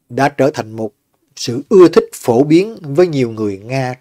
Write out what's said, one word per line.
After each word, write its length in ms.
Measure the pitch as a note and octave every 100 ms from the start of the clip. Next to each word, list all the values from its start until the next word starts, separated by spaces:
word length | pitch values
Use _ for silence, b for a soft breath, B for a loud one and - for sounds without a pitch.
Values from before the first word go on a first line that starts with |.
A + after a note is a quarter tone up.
| _
đã 200 | A#2+ C#3+
trở 220 | C#3 C#3
thành 220 | C#3 A2 A2
một 160 | G#2+ - _ _ _ -
sự 260 | - A#2+ -
ưa 200 | G3 E3
thích 200 | - -
phổ 300 | - - A#2
biến 320 | D3 E3 G#3+ G#3+
với 260 | D3+ C#3 F3+
nhiều 240 | C#3 A#2
người 280 | A2 G#2 F#2+
Nga 360 | A2 C3+ B2+ B2